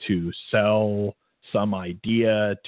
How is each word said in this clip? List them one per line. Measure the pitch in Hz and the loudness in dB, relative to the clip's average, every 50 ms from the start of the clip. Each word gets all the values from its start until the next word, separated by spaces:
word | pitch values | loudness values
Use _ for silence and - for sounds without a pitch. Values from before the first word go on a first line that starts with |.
| - - | -4 -2
to | 101 87 85 85 - - - - | -2 0 0 -4 -6 -10 -10 -2
sell | - 110 104 104 107 107 107 104 104 104 104 104 - _ _ _ _ _ _ - - | 0 2 4 4 4 2 2 0 0 -2 -4 -4 -6 _ _ _ _ _ _ -4 -2
some | 107 104 107 101 | 0 0 0 -2
idea | 95 92 90 87 95 - 113 113 113 113 110 110 107 107 104 101 - - | -4 -6 -8 -10 -8 -4 0 2 2 4 4 4 2 2 0 -2 -4 -8